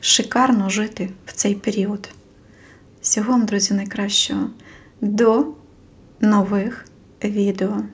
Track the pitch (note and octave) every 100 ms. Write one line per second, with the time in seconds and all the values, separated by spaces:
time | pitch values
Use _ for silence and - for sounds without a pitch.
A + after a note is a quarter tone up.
0 | - - A3 A3+ C4 A3+ F#3+ G3 G#3+ -
1 | F#3+ - - - G3+ G3+ - G3+ G3 G3+
2 | - - - - - - - - - -
3 | - - G#3+ B3+ G#3+ G3+ - G3+ G3 -
4 | G3+ G3+ - - - - - - - -
5 | G#3 G#3 A3+ A3 D4+ D4 - - - -
6 | - - G#3 G#3 F#3 G3+ G3+ B3 - -
7 | - - G#3 G#3 G3+ F#3+ F#3+ G#3 G#3